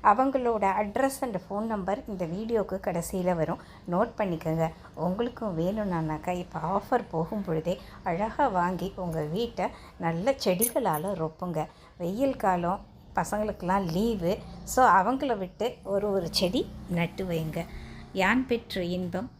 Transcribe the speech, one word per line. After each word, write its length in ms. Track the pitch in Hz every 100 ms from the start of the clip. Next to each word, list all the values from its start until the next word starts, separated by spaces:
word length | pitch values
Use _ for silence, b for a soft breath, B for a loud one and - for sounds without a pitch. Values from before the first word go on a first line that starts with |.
அவங்களோட 680 | - 208 269 269 240 220 196 190
address 300 | 208 240 269 269
and 160 | 262 190 -
phone 220 | 202 226
number 300 | 214 185 208 262
இந்த 160 | 190
வீடியோக்கு 540 | 165 180 226 226 185 190
கடைசியில 520 | 202 170 165 190 180
வரும், 260 | 175 156 - B B -
நோட் 200 | 175 233 -
பண்ணிக்கோங்க. 540 | 202 165 165 160 160 160 B
உங்களுக்கும் 640 | - 165 190 240 240 220 165
வேணும்னானாக்கா, 680 | 170 220 208 170 160 151 156
இப்போ 300 | 180 180 160
ஆஃபர் 460 | 156 196 226 247 -
போகும் 340 | 165 165 214
பொழுதே 360 | 196 160 165 185 B B
அழகா 440 | - 170 214 - 285
வாங்கி 440 | 185 175 180 180 196
உங்க 260 | 180 160
வீட்டை 440 | 151 175 233 226 190 B B -
நல்ல 320 | 170 165 214
செடிகளால 840 | 269 214 180 226 - 214 151 180
ரொப்புங்க. 520 | 190 160 160 180 156 156 B B -
வெயில் 380 | 175 202 277 254
காலம், 440 | 208 180 170 202 - - -
பசங்களுக்கெல்லாம் 760 | - 170 208 214 208 180 196 185
லீவு, 480 | 160 226 214 170 208 - -
so 200 | - -
அவங்கள 540 | 254 185 185 262 285 220
விட்டு 360 | 180 - 226 -
ஒரு, 280 | 190 196 208
ஒரு 160 | 196 170
செடி 400 | - 180 240 427 - -
நட்டு 360 | 170 165 -
வைங்க. 400 | 190 165 156 160 165 B B B B
"யான் 340 | 190 185 240 262
பெற்ற 380 | 233 - 196
இன்பம் 460 | 175 180 180 180 254